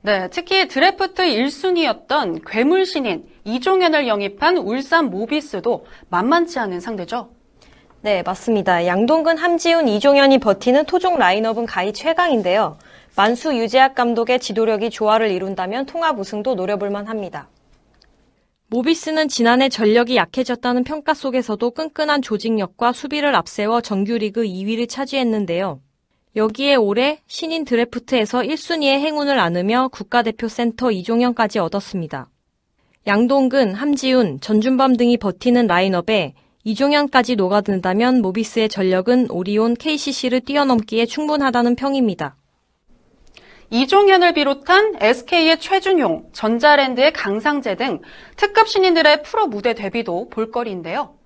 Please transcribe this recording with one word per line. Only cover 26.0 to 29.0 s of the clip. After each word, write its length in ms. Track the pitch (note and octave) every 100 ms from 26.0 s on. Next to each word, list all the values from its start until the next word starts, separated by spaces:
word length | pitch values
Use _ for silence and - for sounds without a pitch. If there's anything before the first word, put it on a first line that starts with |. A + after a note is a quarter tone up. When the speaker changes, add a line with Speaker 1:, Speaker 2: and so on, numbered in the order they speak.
| _ _ _ G#3+
Speaker 3:
여기에 400 | A3 A3 C#4 C#4
올해 440 | G#3 G3+ C4+ D4+ _
신인 380 | - E4 D#4+
드래프트에서 800 | C#4+ A#3 A#3 A#3+ - B3 G#3+ B3
일 120 | A#3 D#4
순위의 440 | - E4 C#4+ C4+